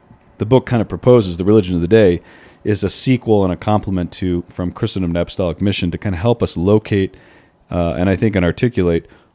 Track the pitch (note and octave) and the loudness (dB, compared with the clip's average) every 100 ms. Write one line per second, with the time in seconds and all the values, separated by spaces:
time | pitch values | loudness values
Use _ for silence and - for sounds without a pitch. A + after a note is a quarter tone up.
0 | _ _ _ - G#2+ C3 - A#2+ G2 F2+ | _ _ _ -8 2 2 2 -2 -2 -2
1 | - B2 F#2+ E2+ F2+ F2+ F#2 F2 E2+ A2 | 4 4 4 -2 2 2 4 0 2 4
2 | G2+ E2+ - - - _ - G2+ F#2+ - | 4 2 -4 -20 -20 _ -4 -2 -2 -4
3 | - B2 - G#2 F#2+ F2 - G#2+ - F#2+ | 0 0 2 2 2 -2 -2 -2 -2 -4
4 | E2+ - F#2+ F2 - - F2+ - A2 G2 | -4 -6 -4 -4 -6 -8 -8 -6 -6 -4
5 | F2+ E2+ E2+ - F2+ D#2 G2+ F#2+ F2+ E2 | -2 -2 -4 -4 -4 -2 -2 -2 -4 -4
6 | G#2 F2 A2+ A#2+ F#2 - F2+ G#2+ - G2+ | -6 -2 0 0 -2 -2 2 2 2 -2
7 | F#2+ - _ _ _ _ - E2+ E2+ A#1 | -2 -6 _ _ _ _ -8 -4 -2 0
8 | F#2 F2+ A2 F#2+ F2 - B2 G2 F2 E2 | 0 0 0 0 0 0 -2 0 0 0
9 | - _ _ | -4 _ _